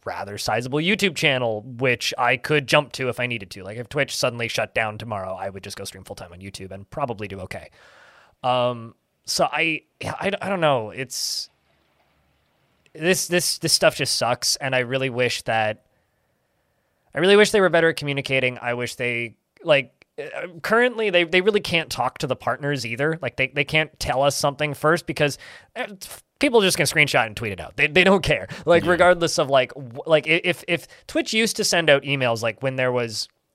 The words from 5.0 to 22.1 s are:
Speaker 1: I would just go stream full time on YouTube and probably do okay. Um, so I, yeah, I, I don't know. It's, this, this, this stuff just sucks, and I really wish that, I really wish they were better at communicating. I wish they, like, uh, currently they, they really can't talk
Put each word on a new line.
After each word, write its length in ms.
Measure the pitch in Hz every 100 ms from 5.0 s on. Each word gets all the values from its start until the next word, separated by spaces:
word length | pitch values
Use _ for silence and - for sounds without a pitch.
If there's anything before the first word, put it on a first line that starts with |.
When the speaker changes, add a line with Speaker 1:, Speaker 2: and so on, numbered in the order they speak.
| 113 104 92
Speaker 1:
I 160 | 95 95
would 140 | 95
just 120 | 98 -
go 100 | 98
stream 180 | 95
full 120 | 95 98
time 160 | 90
on 80 | 87
YouTube 300 | 98 - 95
and 180 | 98 98
probably 400 | - 139 107 104
do 120 | 95
okay. 300 | 90 - - _ - - - _ _ _
Um, 500 | 131 123 123 123 113 - _ _ -
so 240 | - 160
I, 300 | 147 165 156 _ -
yeah, 140 | - -
I, 120 | 180 196
I 100 | 190
don't 120 | 196
know. 300 | 156 135 107
It's, 580 | 92 131 - - - - _ _ _ _ _ _ _ _ _ _ _ _ _ _
this, 340 | 156 160 185 -
this, 320 | 175 - -
this 140 | 165
stuff 220 | - 170 -
just 220 | 131 -
sucks, 380 | 95 123 - -
and 200 | 135 131
I 40 |
really 300 | 120 131 131
wish 340 | 120 123 -
that, 420 | - 113 107 107 _ _ _ _ _ _ _ _ _ _ _ _ _
I 60 | 135
really 160 | 180 202
wish 160 | 208
they 100 | 214
were 80 | 190
better 200 | 165 165
at 80 | 160
communicating. 600 | 147 139 135 135 127 123
I 140 | 120
wish 220 | 120 120 -
they, 400 | 123 117 117 - _ _
like, 440 | 170 143 123 _ _ -
uh, 280 | 143 117 165 170
currently 480 | - 220 247 226 214
they, 140 | 175
they 180 | 170 180
really 180 | 185 208
can't 300 | 151 170 151
talk 280 | - 123